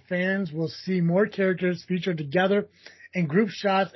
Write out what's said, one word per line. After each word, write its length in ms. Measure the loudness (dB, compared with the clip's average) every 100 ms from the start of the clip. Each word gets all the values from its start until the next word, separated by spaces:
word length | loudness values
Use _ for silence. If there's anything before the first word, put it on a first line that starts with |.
| -6
fans 420 | -2 0 -2 -4
will 180 | -4 -6
see 320 | -6 -2 0
more 240 | 2 4 2
characters 560 | 2 0 2 -2 -2 -4
featured 300 | -2 -2 -4
together 500 | -2 0 2 2 -2 _ -20 -20 -8
in 140 | -4 0
group 220 | 2 2
shots 420 | 0 0 2 0